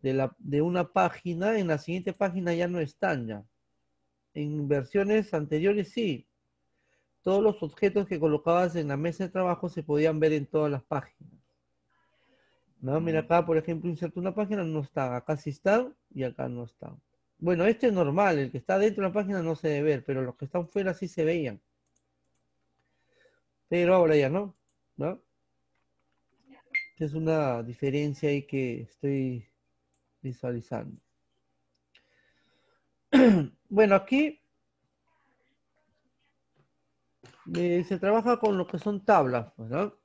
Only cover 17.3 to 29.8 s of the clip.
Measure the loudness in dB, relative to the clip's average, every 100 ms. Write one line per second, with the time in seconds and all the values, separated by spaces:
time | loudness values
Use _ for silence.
17.3 | _ -2 2 2 2 2 2 0 2 2
18.3 | 2 -2 -6 -2 2 2 0 -2 -2 -2
19.3 | -4 -2 -2 -2 0 2 0 -2 -4 -4
20.3 | -8 -6 -6 -4 -4 -4 -4 -8 -2 0
21.3 | 0 -4 -8 _ _ _ _ _ _ _
22.3 | _ _ _ _ _ _ _ _ _ _
23.3 | _ _ _ _ 0 4 6 6 6 4
24.3 | 0 -4 -12 _ _ _ -6 -6 -6 _
25.3 | _ _ _ _ _ _ _ _ _ _
26.3 | _ _ -20 _ -10 -10 _ -6 -4 0
27.3 | 0 0 -2 -6 -4 -2 0 -2 -2 -2
28.3 | -2 -2 -4 -4 -6 -12 _ -4 -2 -2
29.3 | -6 -12 _ _ _